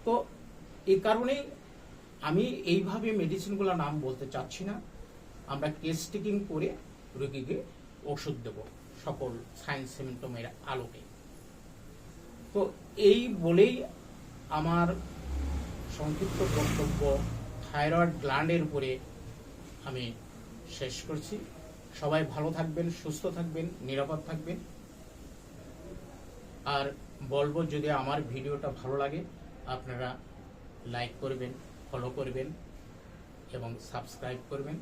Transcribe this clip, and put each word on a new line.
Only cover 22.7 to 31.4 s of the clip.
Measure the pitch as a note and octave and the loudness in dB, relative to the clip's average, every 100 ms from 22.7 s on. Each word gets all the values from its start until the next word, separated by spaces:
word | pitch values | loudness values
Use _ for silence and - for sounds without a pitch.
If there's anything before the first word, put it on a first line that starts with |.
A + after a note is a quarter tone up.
| D#3 E3+ D#3+ | 2 0 0
সুস্থ | D#3 D3+ F#3 E3+ | -4 -2 -2 0
থাকবেন, | E3 D#3+ E3+ - C3 | -2 -2 -4 -4 -2
নিরাপদ | C3+ C#3 D3+ - | 0 0 -2 -2
থাকবেন। | D#3+ D#3+ G#3 - - - - - - - - - - - - - - - - - - - - | -6 -4 -6 -8 -14 -16 -16 -16 -14 -14 -14 -16 -16 -14 -14 -12 -12 -12 -14 -14 -14 -14 -6
আর | C3 C#3 C#3 C#3 - - C3 | 0 2 2 -4 -12 -10 0
বলবো, | C#3 D3 D#3+ | 2 4 2
যদি | D#3 D3 D3+ | 0 2 2
আমার | C#3 C3 D3+ | 2 2 0
ভিডিওটা | A#2+ C3 C#3 C#3+ C#3+ | 0 -4 -2 -2 -4
ভালো | B2+ C3 C#3 | -4 -2 0
লাগে, | C#3 D#3 F3 - - - - | 0 -2 -6 -12 -14 -12 -6
আপনারা | C3 C3 B2 B2+ B2+ - - - - - - B2 | -6 -4 -4 -4 -6 -12 -16 -16 -16 -16 -12 -6
লাইক | A#2+ A#2+ - | -4 -4 -4
করবেন, | C3+ B2+ | -4 -2